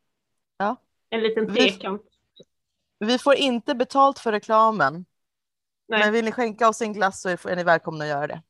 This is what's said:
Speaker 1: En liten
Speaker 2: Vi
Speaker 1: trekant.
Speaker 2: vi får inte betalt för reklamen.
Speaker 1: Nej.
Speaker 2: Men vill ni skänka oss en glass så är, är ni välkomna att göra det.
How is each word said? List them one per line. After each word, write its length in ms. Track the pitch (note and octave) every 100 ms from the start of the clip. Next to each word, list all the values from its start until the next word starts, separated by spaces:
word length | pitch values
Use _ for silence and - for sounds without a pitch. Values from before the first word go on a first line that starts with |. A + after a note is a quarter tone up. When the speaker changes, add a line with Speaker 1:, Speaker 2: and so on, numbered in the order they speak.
| _ _ _ _ _ - G3+ B3 _ _ _
Speaker 1:
En 80 | A3+
liten 260 | A3 A3 G#3
Speaker 2:
Vi 60 | G#3+ B3+
Speaker 1:
trekant. 320 | F#3+ G#3 G3+ - _ _ _ _ _ _ _ _ _
Speaker 2:
vi 180 | G#3+ B3
får 180 | C#4+ C4+
inte 400 | C4+ A#3+ - B3+
betalt 440 | C4 C#4 C#4 -
för 120 | A#3
reklamen. 760 | G#3 - A3 A3 G#3+ C#3 E3 F3+ _ _ _ _ _ _ _ -
Speaker 1:
Nej. 120 | G#3+
Speaker 2:
Men 140 | G#3
vill 120 | A3+ A3
ni 60 |
skänka 380 | A3+ A#3 G#3 A3+
oss 120 | G#3+
en 120 | A3
glass 280 | G#3 F#3+ -
så 80 | F#3+
är, 180 | F3 G3
är 80 | F3+
ni 80 |
välkomna 400 | F3 E3 - D#3
att 60 | D3+
göra 180 | C#3+ D3
det. 140 | E3 -